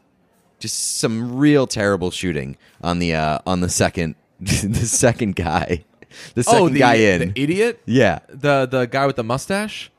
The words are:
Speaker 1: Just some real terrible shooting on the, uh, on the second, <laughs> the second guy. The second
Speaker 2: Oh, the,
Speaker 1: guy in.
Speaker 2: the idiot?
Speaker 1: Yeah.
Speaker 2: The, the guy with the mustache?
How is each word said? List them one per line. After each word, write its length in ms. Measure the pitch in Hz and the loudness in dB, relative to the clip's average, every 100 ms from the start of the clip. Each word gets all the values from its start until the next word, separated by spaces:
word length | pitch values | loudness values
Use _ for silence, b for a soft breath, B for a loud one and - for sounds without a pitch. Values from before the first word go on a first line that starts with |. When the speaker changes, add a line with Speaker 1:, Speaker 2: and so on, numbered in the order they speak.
| _ _ _ _ _ - | _ _ _ _ _ -14
Speaker 1:
Just 400 | 110 - - - | -10 -6 -6 -2
some 380 | 131 113 120 127 | -2 -2 -6 2
real 300 | 147 143 127 | 4 4 2
terrible 440 | 110 101 95 90 | 0 0 0 -2
shooting 460 | - 92 73 67 - b b | -4 -4 -4 -6 -12 b b
on 160 | 85 87 | -4 -2
the, 160 | 85 | 0
uh, 240 | 80 76 73 - | 0 0 -2 -2
on 140 | 90 | -2
the 80 | 87 | -2
second, 460 | - 87 - 80 - _ | 0 0 0 -6 -6 _
<laughs> 120 | - | -10
the 460 | 92 - 101 113 117 | -4 -2 -2 -2 -2
second 500 | - 127 - 107 95 | 0 0 0 -2 -2
guy. 480 | 82 85 - 85 - _ - B B | -2 -2 -2 -6 -8 _ -20 B B
The 100 | 117 | -2
second 160 | 123 233 | 2 4
Speaker 2:
Oh, 60 | 170 | 4
the, 100 | 139 | 4
Speaker 1:
guy 160 | 123 | 4
in. 380 | 113 107 90 90 | 6 4 4 0
Speaker 2:
the 100 | 110 | -2
idiot? 380 | 143 185 233 226 - | -2 0 -2 -2 0
Speaker 1:
Yeah. 340 | 127 104 76 - | 2 4 2 -8
Speaker 2:
The, 380 | 135 143 139 127 | -4 0 0 0
the 200 | 127 123 | -2 -2
guy 200 | 135 139 | 0 -2
with 100 | 127 | -2
the 80 | |
mustache? 680 | 113 123 - 196 214 - - | -4 -4 -4 -4 -6 -10 -18